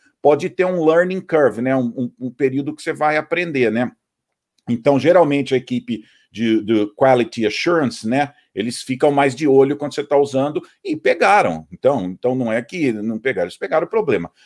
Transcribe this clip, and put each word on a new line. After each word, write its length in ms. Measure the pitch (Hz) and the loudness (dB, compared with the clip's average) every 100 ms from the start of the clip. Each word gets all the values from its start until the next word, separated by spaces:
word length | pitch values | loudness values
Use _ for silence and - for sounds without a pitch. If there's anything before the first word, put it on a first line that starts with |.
| _ _ | _ _
pode 280 | 143 147 180 | 2 2 -2
ter 160 | - 180 | -2 -2
um 180 | 180 156 | 0 2
learning 360 | 165 180 190 | 2 2 -4
curve, 400 | 185 165 135 107 | -2 2 2 2
né? 120 | 127 131 | -2 0
Um, 180 | 120 117 | -2 -4
um, 300 | 120 - 123 | -8 -8 -12
um 40 | |
período 440 | 123 135 131 143 156 | -2 -2 -2 -6 -8
que 60 | |
você 80 | 170 | -8
vai 240 | 143 151 156 | -2 0 0
aprender, 560 | 151 170 175 139 117 | -2 -4 -2 0 0
né? 180 | 110 123 - _ _ _ _ _ _ - | 0 -4 -8 _ _ _ _ _ _ -6
Então, 300 | 120 127 139 | -2 2 2
geralmente, 540 | 143 180 151 143 135 | 4 4 4 2 0
a 40 | 131 | -2
equipe 460 | 127 123 120 110 - _ _ | -2 -6 -4 -8 -8 _ _
de, 320 | 98 113 110 | -4 0 0
de 220 | 104 113 104 - | 2 0 0 2
quality 500 | 135 127 117 - 107 | 4 4 2 -2 -4
assurance, 600 | - - 170 131 120 110 | -2 0 0 0 -4 -4
né? 260 | 131 139 - _ | -2 -4 -8 _
Eles 280 | - 113 120 | -8 -6 -8
ficam 300 | - 131 151 | -8 0 2
mais 220 | 143 143 131 | 2 0 0
de 120 | 156 | 2
olho 300 | 135 135 143 | 4 4 0
quando 160 | 147 143 | -6 -8
você 80 | |
tá 140 | 143 143 | 0 2
usando 440 | 143 131 143 160 - _ | 2 0 -2 -4 -10 _
e 120 | 403 311 | -10 -2
pegaram. 720 | - 339 220 202 131 80 78 | -2 2 2 4 2 -4 -10
Então, 340 | 87 127 139 90 | -2 0 0 -4
então 300 | 92 123 131 | -4 -2 -2
não 160 | 117 | -2
é 100 | 113 | -2
que 300 | 123 185 143 | -4 -4 -2
não 260 | 107 107 110 | -2 -6 -4
pegaram, 280 | 135 95 87 | -4 -2 -4
eles 120 | - | -6
pegaram 280 | - 160 170 | -2 -2 0
o 40 | |
problema. 400 | 226 - 101 82 _ | -2 0 -2 -4 _